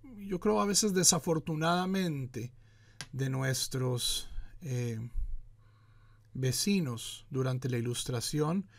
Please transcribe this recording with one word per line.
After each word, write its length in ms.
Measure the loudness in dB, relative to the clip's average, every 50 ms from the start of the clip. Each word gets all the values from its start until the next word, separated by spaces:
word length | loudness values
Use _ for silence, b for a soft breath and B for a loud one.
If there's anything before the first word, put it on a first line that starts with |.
| -20 -18 -16
yo 220 | -12 -6 -4 -4 2
creo 200 | 4 4 4 6
a 60 | 4
veces 300 | 4 4 4 4 6 4
desafortunadamente, 1600 | 6 6 6 4 4 2 2 0 0 0 -2 -2 0 2 2 4 2 2 0 0 0 0 0 -2 -2 -6 -6 -6 -8 -8 -8 B B B B B B B B B B B B
de 180 | -6 -4 -2 -2
nuestros, 1000 | 0 0 0 0 0 0 -2 -2 -2 -2 0 0 0 0 0 -2 -2 -2 -4 b b b b b b -12
eh, 460 | -6 -4 -4 -2 -2 -2 -4 -4 -6 -4 B B B B B B -6 -12 -20 b b b b b b b b b b b b b b b -6
vecinos 960 | -2 0 0 0 0 2 2 2 2 2 0 -4 -6 -8 -10 -12 -14 -14 -6
durante 400 | -2 -2 0 0 0 -2 -2 -2
la 80 | -2
Ilustración, 920 | 0 -2 -2 -4 -4 -4 -4 -4 -4 -4 -2 0 0 0 2 0 -2 -2 B B